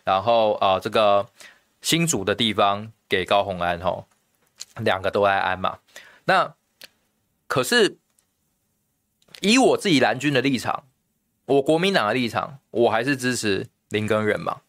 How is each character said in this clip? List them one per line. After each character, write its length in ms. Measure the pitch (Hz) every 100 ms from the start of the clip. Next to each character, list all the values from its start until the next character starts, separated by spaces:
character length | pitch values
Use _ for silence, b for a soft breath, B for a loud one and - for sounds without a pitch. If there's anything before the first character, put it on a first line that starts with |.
然 180 | - 95
后， 300 | 104 117 107 104
呃， 200 | 101 92
这 100 | 110
个 360 | 113 107 101 101 B B B B _
新 260 | - 160 165
竹 180 | 107
的 100 | 95
地 180 | 101 113
方 380 | 101 101 101 110 - -
给 160 | 98
高 200 | 90 101
虹 160 | 98 90
安 200 | 87 87
吼， 260 | 90 - - _ _ _ _ - - -
两 240 | 110 95
个 100 | 95
都 140 | 104
在 140 | 101 98
安 200 | 90 92
嘛。 200 | 92 - _ B B B
那 300 | - 185 151 - _ _ - _ _ _ _ _ -
可 160 | -
是 360 | 127 240 185 - _ _ _ _ _ _ _ _ _ _ _ _ _ -
以 180 | 196 254
我 180 | 214 123
自 120 | 208
己 120 | 139
蓝 180 | 120 123
军 140 | 143
的 80 | 135
立 180 | 135 123
场， 260 | 107 - - _ _ _ _ _ -
我 160 | 139
国 160 | 135 160
民 140 | 190
党 140 | 180 107
的 80 |
立 140 | 123 120
场， 300 | 110 92 - _
我 200 | 110 117
还 120 | 110
是 140 | 127 135
支 200 | 123 120
持 300 | 107 98 113 _ -
林 180 | 107 107
耕 180 | 107
仁 140 | 107 101
嘛。 220 | 90 -